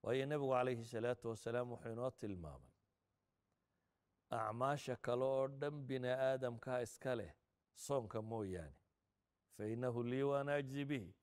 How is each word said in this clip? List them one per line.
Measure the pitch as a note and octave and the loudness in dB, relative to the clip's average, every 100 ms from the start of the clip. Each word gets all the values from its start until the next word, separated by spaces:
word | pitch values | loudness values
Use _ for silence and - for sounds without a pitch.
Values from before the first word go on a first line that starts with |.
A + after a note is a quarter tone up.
Waayo, | A2 C3 C3+ | 2 0 2
Nebigu | D3+ C3+ | 0 4
calayhi | B2+ B2+ A#2 A#2 | 4 4 0 -2
salaatu | A#2 A#2 B2 A#2 | 0 0 0 -2
wasalaam | A2 A#2 A#2+ B2 | -4 -2 0 -2
wuxuu | A#2 A#2 | -6 -6
inoo | A2+ B2+ | -4 -4
tilmaamay | - A2 F#2 D#2 C2+ - _ _ _ _ _ _ _ _ _ _ _ _ _ _ _ _ | -4 -6 -4 -8 -12 -18 _ _ _ _ _ _ _ _ _ _ _ _ _ _ _ _
acmaasha | A#2 A2 A#2 C3 C#3+ - A#2+ | -2 -2 0 0 0 -2 -2
kale | - B2 C3 | 0 2 4
oo | C3+ C3+ | 4 2
dhan | C#3 D3 D3 C3 | 0 -4 -2 -4
bini | C3 B2 | -2 0
aadamka | B2+ C3 C3+ B2+ A#2 - B2+ | 2 2 2 0 -2 -2 -2
iska | A2+ - C3+ A#2+ | -2 -4 -2 0
leh | F2+ - _ _ _ - | -2 -12 _ _ _ -14
soonka | - C#3 A2 A2+ | 0 0 0 -4
mooyaane. | A2 A2+ G2 F2+ D2+ C#2 _ _ _ _ _ _ _ - | -2 -2 -2 -4 -6 -14 _ _ _ _ _ _ _ -6
"Fa | G#2+ | -2
innahu | A#2 B2+ A#2+ | 0 0 2
lii | A#2+ C3 | 2 2
wa | C#3 C#3 | 4 4
ana | C#3 | 2
ajzi | D3 C3+ C#3 C#3+ | 0 0 -2 0
bihi." | C#3+ F2+ - | 0 -2 -12